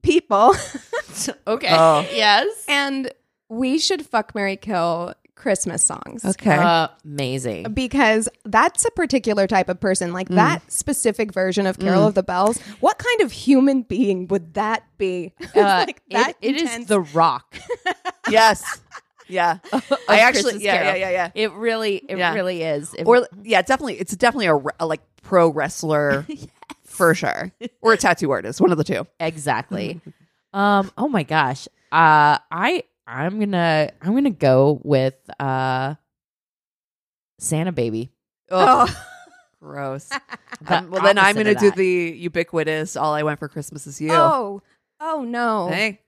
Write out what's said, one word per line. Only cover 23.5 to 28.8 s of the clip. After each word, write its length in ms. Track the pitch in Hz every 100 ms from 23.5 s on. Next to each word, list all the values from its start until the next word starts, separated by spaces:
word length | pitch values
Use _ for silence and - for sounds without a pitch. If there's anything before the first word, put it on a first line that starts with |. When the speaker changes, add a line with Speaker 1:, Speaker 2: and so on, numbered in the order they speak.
| 208
Speaker 3:
definitely. 340 | - 269 277 143
It's 160 | 185 190
definitely 320 | 247 262 190
a, 80 | 151
re-, 180 | 139 -
a, 60 | 165
like, 160 | 156 _ _
pro 240 | - 185 165
wrestler 760 | 151 147 - 156 151 147 139 156
Speaker 2:
<laughs> 20 |
Yes. 200 | 302 - _ - - _ -
Speaker 3:
For 180 | 170
sure. 380 | 180 - - 180 _ 233 _
Or 120 | 226
a 40 | 226
tattoo 340 | 202 170 147
artist, 280 | 123 95 135
one 100 | 190
of 60 |
the 60 | 165